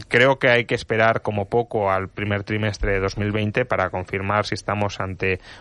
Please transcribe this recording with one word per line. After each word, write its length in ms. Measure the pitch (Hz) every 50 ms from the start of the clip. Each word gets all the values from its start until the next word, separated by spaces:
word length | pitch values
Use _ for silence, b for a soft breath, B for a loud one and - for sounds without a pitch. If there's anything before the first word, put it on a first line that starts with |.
| - -
creo 300 | - 120 127 139 135 -
que 100 | 139 131
hay 160 | 120 120 110
que 100 | - 123
esperar 460 | 113 - - 113 110 110 113 110 110
como 300 | - 107 107 104 98 -
poco 400 | 117 120 117 - - 110 101 95
al 180 | 95 95 95 92
primer 340 | - - 104 104 101 101
trimestre 500 | 101 - 110 107 107 107 101 - - 104
de 80 | 98 95
dos 180 | 95 95 - -
mil 140 | 104 104
veinte 340 | 101 107 104 104 - 123 127
para 240 | - 101 92 92 90
confirmar 560 | - 92 92 - - 95 98 98 104 107 101
si 80 | - 104
estamos 440 | 101 - - 101 104 104 98 - -
ante 420 | 95 95 92 - 95 95 92 - B B B B